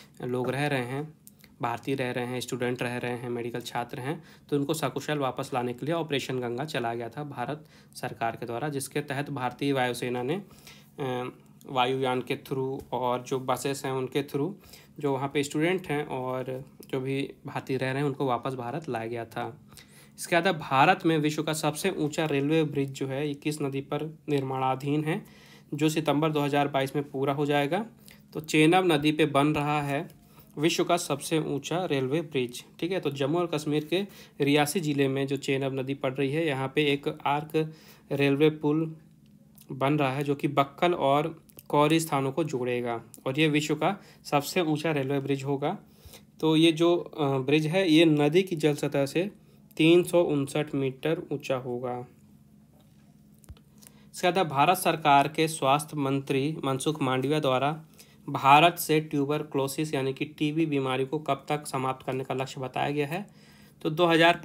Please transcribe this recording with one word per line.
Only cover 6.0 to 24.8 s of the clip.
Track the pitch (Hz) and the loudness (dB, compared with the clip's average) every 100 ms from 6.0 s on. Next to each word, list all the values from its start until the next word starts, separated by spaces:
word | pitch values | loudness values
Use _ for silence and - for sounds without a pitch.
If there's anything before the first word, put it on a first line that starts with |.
| 156 139 - 131 | -2 -4 -2 -4
गंगा | 123 120 | -4 -6
चलाया | 160 139 117 | -6 -4 -4
गया | 117 120 | -4 -6
था | - | -10
भारत | 147 127 120 151 - - - | -10 -8 -6 -8 -12 -20 -20
सरकार | - 123 - 113 113 | -12 -10 -4 -4 -4
के | 117 | -6
द्वारा, | 117 151 | -4 -4
जिसके | 139 135 151 | -4 -6 -6
तहत | - 135 143 | -6 -6 -6
भारतीय | 139 127 123 139 | -4 -6 -4 0
वायुसेना | 135 123 120 127 123 | 2 0 0 -4 -2
ने, | 123 180 - - - - - - | -2 -4 -6 -18 -20 -20 -20 -8
अ, | 135 127 127 - - - - | -4 -4 -6 -10 -20 -20 -6
वायुयान | 131 123 131 131 127 | 0 2 2 0 -2
के | 123 135 | -2 -8
through | - 135 131 135 - | -6 -4 -4 -6 -6
और | 123 123 123 | -4 -2 -2
जो | 127 135 | -2 -6
बसेस | 131 127 143 135 | -2 -2 -2 -4
हैं | 139 | -4
उनके | 131 127 147 | -4 -2 -4
through | 139 139 143 - - - - - | -4 -4 -4 -6 -16 -20 -20 -6
जो | 143 | -4
वहाँ | 135 139 | -2 -2
पे | 143 | -2
स्टूडेंट | 143 151 165 185 185 | -2 0 0 0 -2
हैं | 147 151 | -4 -4
और | 135 127 127 127 131 139 - - | -6 -4 -6 -6 -8 -12 -20 -8
जो | 135 | -6
भी | 131 135 139 - 143 | -2 -4 -4 -8 -10
भारतीय | 131 - 131 | -10 -4 -2
रह | 131 | -2
रहे | 131 | 0
हैं | 147 | -2
उनको | 131 139 | -2 -2
वापस | 117 139 | 0 -2
भारत | 131 120 139 165 | -6 -6 -8 -6
लाया | 120 113 | -6 -6
गया | 117 | -8
था। | 113 - 117 - - - - - - - | -8 -8 -8 -10 -20 -20 -20 -20 -20 -16
इसके | - 170 | 0 2
बाद | 180 165 | 2 -2
भारत | - 135 151 190 165 | 0 4 6 6 2
में | 160 | 2
विश्व | 151 151 | 2 -2
का | 151 | -4
सबसे | 156 151 147 196 | -2 -2 -2 -4
ऊंचा | 151 147 143 160 | -2 -4 -2 0
रेलवे | 143 139 160 | 0 2 2
ब्रिज | 156 143 139 | 2 0 -4
जो | 135 135 | -4 -6
है | 135 151 | -4 -4
ये | |
किस | 143 156 151 | -4 -6 -4
नदी | 143 135 | -4 -4
पर | 135 147 151 156 - | -4 -6 -6 -10 -2
निर्माणाधीन | 143 135 131 131 131 | -2 0 -2 0 0